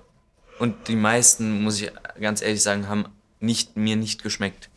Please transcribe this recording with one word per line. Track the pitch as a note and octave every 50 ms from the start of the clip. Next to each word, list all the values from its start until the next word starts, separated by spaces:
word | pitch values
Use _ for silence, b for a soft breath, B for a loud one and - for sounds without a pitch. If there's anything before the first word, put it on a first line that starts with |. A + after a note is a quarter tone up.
| - _ _ _ _ _ _ _ _ _ - -
und | A#2+ A#2+ G2+ - - -
die | A2+
meisten, | A2 G#2+ G#2+ A2+ B2 A#2+ - - - A2+ A2 A2 G2+
muss | G#2 G#2+ G#2+ G2+
ich | G2+ - - - - - - -
ganz | G#2 G#2+ G#2+ G#2
ehrlich | - G#2+ A2 G#2 -
sagen, | G#2 G2+ G2+ G2+ G2+
haben | G#2+ G#2+ G#2 - - _ _ _ _ _
nicht, | G#2+ A2+ A#2 A2 - - -
mir | G#2+ G#2+ A2 A2 A2
nicht | A2 G#2+ - - -
geschmeckt. | G#2 - - G2+ G2 - - - - _